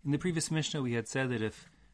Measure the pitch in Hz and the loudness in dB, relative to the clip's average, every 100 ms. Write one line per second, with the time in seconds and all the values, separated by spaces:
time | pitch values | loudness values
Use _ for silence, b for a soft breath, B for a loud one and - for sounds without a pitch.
0 | - 143 180 165 - 160 151 156 127 117 | 2 2 2 0 0 0 0 -2 0 0
1 | 113 135 131 120 110 - - b b | 0 0 0 0 0 -4 -18 b b